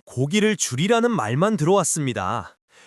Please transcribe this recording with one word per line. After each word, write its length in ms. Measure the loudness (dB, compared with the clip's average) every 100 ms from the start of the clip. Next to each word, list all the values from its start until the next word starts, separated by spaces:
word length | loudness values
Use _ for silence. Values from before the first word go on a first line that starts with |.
| -10
고기를 520 | -4 0 2 2 0
줄이라는 520 | -4 -2 0 2 2
말만 460 | 0 -2 0 0 2
들어왔습니다. 1000 | 2 2 2 -2 -4 -2 -4 -4 -8 _ _ _